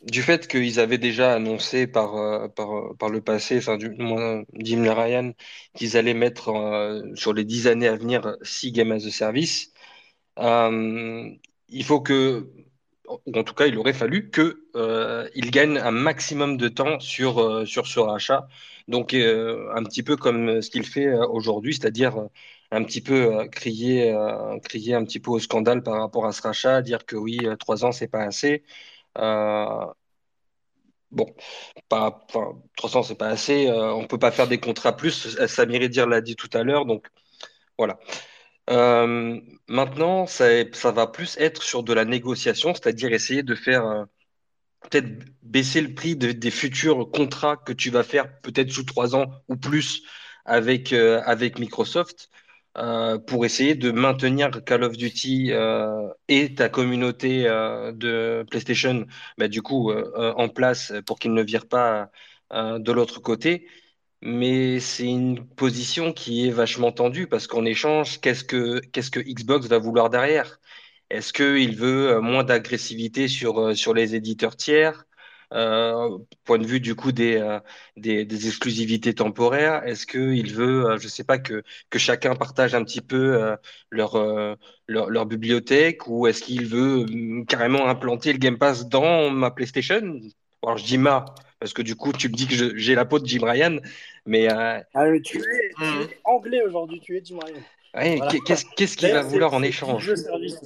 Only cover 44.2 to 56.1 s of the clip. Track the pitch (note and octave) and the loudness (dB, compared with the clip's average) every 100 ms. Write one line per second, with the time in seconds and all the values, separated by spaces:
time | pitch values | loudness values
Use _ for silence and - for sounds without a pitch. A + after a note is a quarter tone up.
44.2 | _ _ _ _ _ _ - D3 C3 G#2+ | _ _ _ _ _ _ 0 0 0 -8
45.2 | - _ A#2+ C3 C3 E3 C#3+ - E3 D#3 | -18 _ -2 0 2 0 -2 -4 -4 -2
46.2 | A#2+ A#2+ A#2 - C#3 C3 D#3 C3+ A#2 - | -2 -2 -4 -2 -4 0 2 2 0 0
47.2 | C3+ - D3 D3 - B2 B2+ A#2+ A2+ C#3+ | 0 0 -2 -2 -6 -6 0 0 2 0
48.2 | C3+ - C3 B2 C3 C#3 C3 - A#2+ C3 | -2 -8 -4 -2 -2 -4 -4 -2 0 0
49.2 | C3+ - - B2+ C3+ D3+ D3+ - - - | -2 -6 -10 -8 -2 0 -2 -6 -12 -20
50.2 | - - - A#2 A2+ B2+ C3 B2 A2+ A2+ | -20 -14 0 2 2 0 2 4 6 6
51.2 | A2+ A2+ A#2+ A#2 A#2 - A2 E3+ E3+ - | 2 0 0 -2 -6 -4 -2 -2 -2 -8
52.2 | - - _ _ _ - A#2 A#2 A2+ A2 | -20 -20 _ _ _ -8 -4 -2 0 -2
53.2 | A2 B2 A#2 - C#3 D3 B2 A2+ C3+ C3 | -2 0 0 2 2 4 2 2 2 2
54.2 | C3 C3+ C#3+ A#2+ - B2 A#2+ A2+ A#2+ - | 2 2 0 -2 0 2 2 -2 -6 -4
55.2 | C3 C3 C3 A2+ A2 A2 G#2+ G#2+ G#2 | -2 0 2 2 2 0 -2 -4 -8